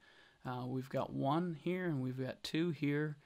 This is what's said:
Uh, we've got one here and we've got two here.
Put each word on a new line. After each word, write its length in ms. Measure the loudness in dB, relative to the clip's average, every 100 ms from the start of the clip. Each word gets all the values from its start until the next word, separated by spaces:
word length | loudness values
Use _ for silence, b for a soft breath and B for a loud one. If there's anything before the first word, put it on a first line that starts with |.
| B B B B -8
Uh, 200 | -6 -4
we've 220 | -4 -2
got 240 | -2 -2
one 400 | 0 2 4 2
here 320 | -2 -2 0 0
and 160 | 0
we've 180 | 0 -2
got 240 | -4 -4
two 280 | -2 2 2
here. 440 | 2 2 2 0 -4